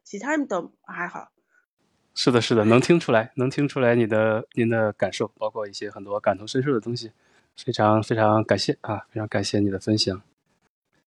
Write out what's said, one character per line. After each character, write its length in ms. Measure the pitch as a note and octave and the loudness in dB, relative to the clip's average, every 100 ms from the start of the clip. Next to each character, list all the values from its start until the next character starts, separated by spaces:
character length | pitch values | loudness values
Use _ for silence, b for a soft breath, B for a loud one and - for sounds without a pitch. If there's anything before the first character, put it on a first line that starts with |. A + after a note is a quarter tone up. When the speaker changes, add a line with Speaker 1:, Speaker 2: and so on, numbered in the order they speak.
Speaker 1:
其 160 | - G3+ | -18 -10
他 160 | B3 D#4 | -4 -2
的 100 | C#4 | -2
都 280 | F#3 E3+ _ | -4 -6 _
还 240 | - F3 F3 | -16 -10 -10
好。 240 | - - _ _ _ _ _ _ _ _ | -10 -16 _ _ _ _ _ _ _ _
Speaker 2:
是 160 | - - | -2 2
的， 120 | B2 | 2
是 120 | A2+ | 4
的， 120 | A#2 G#2+ | 4 6
能 160 | A#2 | 6
听 180 | - F3 | 6 2
出 140 | - | 4
来， 180 | A2+ A2 - | 0 0 -2
能 140 | B2+ | -4
听 160 | C#3 C#3+ | -2 -2
出 140 | C#3+ | 2
来 160 | B2 A#2+ | 2 4
你 100 | A2 | 2
的， 400 | A2 A2 A2 - - | 2 2 0 -4 -2
您 140 | A2+ | 0
的 220 | A2+ G#2+ | 2 0
感 200 | - G2 | -2 -4
受， 180 | - A2 - | -2 -6 -6
包 120 | G#2+ | -8
括 160 | A2+ G#2 | -6 -10
一 60 | |
些 180 | G2 G#2 | -10 -12
很 140 | G2+ | -12
多 160 | G2 G2+ | -8 -6
感 180 | A2 F#2+ | -6 -8
同 80 | G#2+ | -6
身 160 | C3+ | -4
受 120 | C3+ | -2
的 80 | B2 | -2
东 120 | A2+ A#2+ | -4 -8
西。 180 | A2+ - _ _ _ - | -12 -18 _ _ _ -12
非 160 | - | -6
常， 320 | A#2 G#2+ G#2+ | 0 2 2
非 100 | G#2+ | 0
常 300 | A2+ G#2+ A2 | 0 2 4
感 160 | G#2+ G2+ | 2 0
谢 180 | - C3+ | 0 -4
啊， 260 | - G#2 - | -6 -8 -8
非 100 | A2 | -10
常 60 | G#2+ | -6
感 120 | G#2+ | -4
谢 180 | G2+ G#2+ | -2 0
你 100 | G2+ | 0
的 100 | F#2+ | -2
分 180 | - G#2+ | 0 0
享。 240 | - F#2+ - _ _ _ _ _ _ _ | 0 -6 -10 _ _ _ _ _ _ _